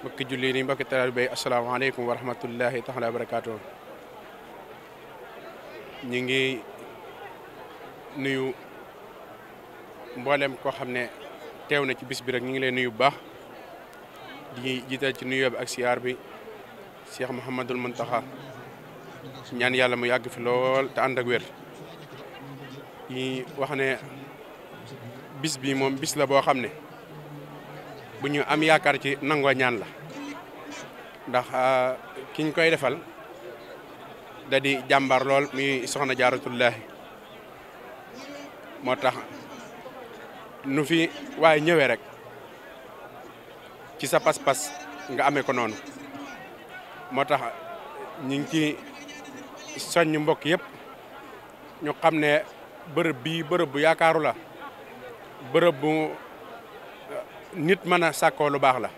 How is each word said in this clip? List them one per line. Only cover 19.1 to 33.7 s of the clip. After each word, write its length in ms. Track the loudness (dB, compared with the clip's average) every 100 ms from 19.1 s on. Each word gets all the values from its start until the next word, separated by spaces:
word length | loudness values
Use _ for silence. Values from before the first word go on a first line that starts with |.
| -14 -14 -14 -10
ñaan 200 | 2 4 6
Yàlla 200 | 6 6
mu 100 | 4
yàgg 220 | 2 0
fi 120 | -4
lool 480 | 2 4 4 4 2
te 60 | 2
ànd 160 | 2 2
ak 60 | 2
wér. 160 | 0 0 -14 -16 -14 -16 -16 -16 -14 -14 -14 -14 -14 -14 -14 -14 -16 -8
Ñi 360 | -4 -2 -2 -4 -4
wax 140 | -2
ne 260 | 2 2 0 -6 -14 -14 -14 -16 -16 -16 -16 -14 -12 -12 -14 -14 -6
bis 160 | -4 -2
bi 160 | 0 2
moom 200 | 2 2
bis 200 | -2 2
la 100 | 6
boo 160 | 8
xam 160 | 8 4
ne 100 | 2 -6 -14 -16 -16 -14 -14 -14 -12 -14 -14 -14 -12 -14 -14 -6
bu 40 | 0
ñu 80 | 0 4
am 160 | 4
yaakaar 320 | 8 8 8 4
ci 140 | 2 0
nangoo 300 | 2 4 6
ñaan 280 | 6 4 4
la, 40 | -4 -10 -12 -10 -10 -10 -12 -14 -12 -12 -12 -14 -16 -14 2
ndax, 180 | 2 2
ah, 420 | 2 4 6 4 0 -8 -12 -10
ki 100 | -2
ñu 80 | 0 4
koy 140 | 4
defal 240 | 6 2 0 -8 -16 -16 -14 -14 -14 -14